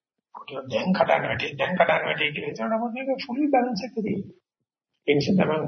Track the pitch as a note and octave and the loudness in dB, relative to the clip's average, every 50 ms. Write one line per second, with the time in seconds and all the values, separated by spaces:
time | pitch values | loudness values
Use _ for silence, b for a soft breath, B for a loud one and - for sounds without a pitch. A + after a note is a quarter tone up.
0 | _ _ _ _ _ _ - - - - C#3 C3+ - B2 B2 A3 - F#3 F#3 - | _ _ _ _ _ _ -20 -18 -16 -14 -12 -12 -8 -4 -4 0 0 2 2 2
1 | E3 - D3 C#3+ C#3+ C3+ - - - - D3 C#3 - - F#3 - E3+ - D#3 E3 | 4 4 2 2 2 -2 -2 -4 -4 -6 -4 -4 -2 0 2 4 4 4 4 2
2 | - D#3 D3+ D#3 D3+ D3 D3+ - - D3 - - A3 A3+ A3+ A3 A#3 A#3+ A3 C4 | 0 0 -2 0 -2 -2 -2 -4 -6 -6 -6 -6 -2 -2 -2 -2 -2 -4 -6 -6
3 | C4+ C4+ C4 - - - A#3+ C#4 D4+ C#4+ C#4 B3+ A#3+ B3+ A#3 F#3 C4 A#3 - A3+ | -4 -4 -4 -4 -6 -6 -2 -2 2 4 4 4 2 2 -2 -4 -6 -6 -6 -4
4 | G3 - - G2+ - - - _ _ _ _ _ _ _ _ _ _ _ _ _ | -4 -4 -4 -4 -6 -10 -14 _ _ _ _ _ _ _ _ _ _ _ _ _
5 | _ - D3 C#3+ - - G3 F#3 E3 D#3 D#3 D#3 D3+ | _ 2 2 4 4 4 4 4 4 4 2 0 -2